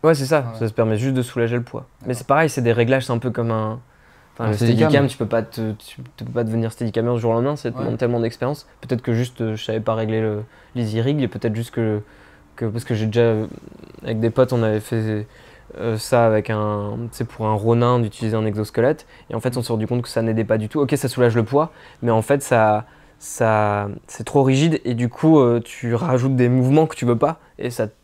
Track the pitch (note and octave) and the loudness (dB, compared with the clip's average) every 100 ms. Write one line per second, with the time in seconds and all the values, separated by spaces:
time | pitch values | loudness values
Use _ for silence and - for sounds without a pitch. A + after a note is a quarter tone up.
0 | D#3 D#3 C3+ D#3 B2 A2+ A2+ G#2+ A2 G#2+ | 4 2 2 0 0 -4 -4 0 0 2
1 | C3 C3 B2 - A#2 A#2+ A#2+ - - _ | 0 0 -2 -2 0 -2 -4 -12 -14 _
2 | - A#2+ - C#3 D#3+ C#3 A#2+ A2+ A#2 C3+ | -8 -6 2 2 2 2 2 2 4 2
3 | B2+ A#2+ B2 A#2 A#2 A2+ A2 A2+ - _ | 0 -4 -4 -4 -2 -2 -4 -8 -14 _
4 | _ _ _ - A2+ G#2 A#2 A#2 D#3 C#3+ | _ _ _ -6 -4 2 2 4 4 4
5 | C#3 - G#2+ A2+ G#2+ - A2 G#2+ - - | 2 -2 -2 -2 -2 -6 -6 -6 -14 -18
6 | B2+ - A#2 B2 A2 A2+ A2+ - A#2 A2+ | -20 -14 -8 -4 -2 -2 -4 -4 -4 -2
7 | A#2 A#2+ A#2 A2+ C3 D3 A#2+ A#2+ A#2 A#2 | -2 0 0 0 0 -2 -6 -6 -6 -2
8 | B2 A#2+ A2+ - B2 D3+ - _ - B2 | -2 0 -2 -4 -6 -6 -12 _ -6 -4
9 | - A#2 B2 - A#2 G#2+ - A2 A2 A2+ | -2 -2 -2 -4 -4 -4 -4 -4 -2 -2
10 | A2 A2 A2 G#2 A2 - - B2 A2 A2+ | -2 -2 -2 -4 -8 -18 -12 -6 -4 -2
11 | A#2+ D3+ B2 A2 A#2+ A2 A#2 - A2 G#2+ | 0 0 -2 -2 -4 -4 -6 -4 -2 -2
12 | G#2 - - - _ - A#2 A2+ - A2+ | -6 -20 -20 -20 _ -8 -6 -6 -4 -2
13 | A2 A2+ A#2 A2 G#2+ - - - - - | 0 2 2 2 -4 -10 -20 -20 -20 -14
14 | - A2+ A#2 A2+ B2+ B2 A2+ G#2+ - A#2 | -6 -2 0 2 2 2 0 0 -2 -4
15 | A2 G#2+ G#2 - - - - - A#2 A2 | -2 -4 -8 -16 -20 -20 -20 -8 -4 -4
16 | - B2 A#2 G#2+ G#2 A2 G#2+ G#2 G#2 A2+ | 0 4 4 2 0 -2 -2 -4 -6 -8
17 | A#2 - A2+ - A2 G#2+ A2 A#2 A#2+ B2 | -10 -8 -10 -4 -2 0 2 4 4 2
18 | A2 - A2 A2 A2 G#2 G#2 - A#2+ D#3 | 0 -2 -2 0 -2 -2 -2 2 2 0
19 | - - _ A2+ B2 A#2+ A#2 A2+ G#2+ B2 | -6 -20 _ -4 -4 -4 -4 -4 -2 -2
20 | A#2+ - A2+ A2+ G#2+ A2 A2 D#3 C3+ C#3+ | -2 -2 0 0 0 0 0 -2 0 0
21 | C3 C3 B2 A2+ A2 C#3 D#3+ - - - | -2 2 2 2 2 0 0 -6 -20 -6
22 | A#2+ A2 A2 C#3 - A#2+ A2 G#2+ A2+ _ | 0 0 2 0 2 4 4 2 -2 _
23 | - _ - - A2+ G#2+ G#2 G#2 G2+ - | -20 _ -16 -2 2 2 2 0 -4 -10
24 | - - A2 C#3+ C3 C3+ E3 D#3 - A#2 | -16 -14 -2 2 4 4 2 0 -2 -2
25 | A#2+ - D#3 D#3+ B2 A#2 A2 - A#2+ A#2 | -2 0 4 6 6 2 -2 -10 -4 -2
26 | E3+ B2+ C3 C3 B2 B2+ B2+ D3 D#3+ - | 0 0 2 2 2 4 4 4 2 0
27 | A#2+ A#2 D3 E3 _ - B2 A#2+ A2 _ | 0 2 0 -2 _ -10 -10 -4 -6 _